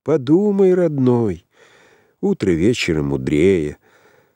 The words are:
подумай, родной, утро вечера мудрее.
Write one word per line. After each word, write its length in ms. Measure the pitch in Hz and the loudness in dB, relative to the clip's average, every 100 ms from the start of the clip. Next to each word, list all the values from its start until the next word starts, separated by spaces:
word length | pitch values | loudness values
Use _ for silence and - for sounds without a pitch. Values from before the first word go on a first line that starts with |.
подумай, 720 | - 151 127 165 208 196 190 180 | -4 -2 2 0 2 2 2 2
родной, 680 | 170 143 127 120 110 85 _ _ _ _ _ _ _ _ | 0 0 0 2 0 -6 _ _ _ _ _ _ _ _
утро 300 | 190 196 98 | -6 -2 -2
вечера 500 | 82 95 123 - 78 | 0 0 0 -2 -2
мудрее. 800 | 71 69 65 73 90 92 73 - _ _ _ _ _ | -2 -4 -2 0 2 2 -2 -10 _ _ _ _ _